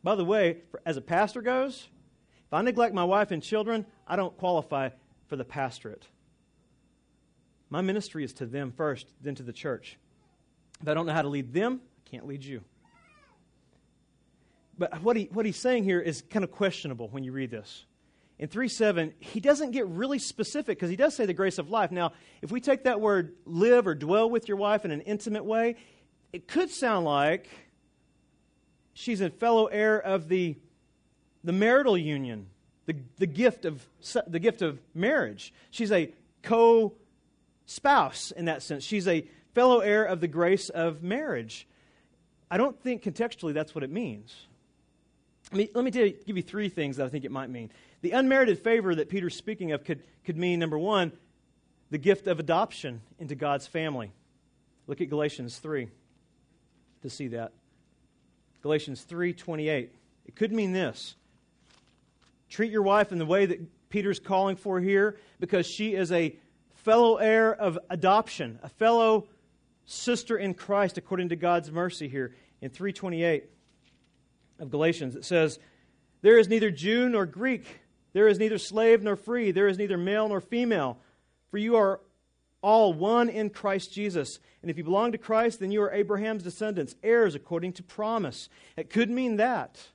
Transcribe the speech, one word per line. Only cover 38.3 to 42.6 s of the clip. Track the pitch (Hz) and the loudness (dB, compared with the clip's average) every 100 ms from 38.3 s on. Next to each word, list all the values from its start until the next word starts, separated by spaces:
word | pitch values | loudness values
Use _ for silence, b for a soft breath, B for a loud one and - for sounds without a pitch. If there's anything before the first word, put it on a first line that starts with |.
in | - 165 | -6 -6
that | 156 | -6
sense. | - 143 | -8 -10
She's | - 214 185 | -4 -2 0
a | 165 B B B | -2 B B B
fellow | - 254 240 | 4 6 6
heir | 208 208 | 4 2
of | 208 185 | 2 -2
the | 170 | -2
grace | 147 175 190 - | 0 2 2 0
of | 170 165 156 | -4 -4 -4
marriage. | 175 233 302 143 113 - - b b b b _ _ _ _ | -6 -4 -4 -6 -8 -16 -20 b b b b _ _ _ _
I | |
don't | 180 | 0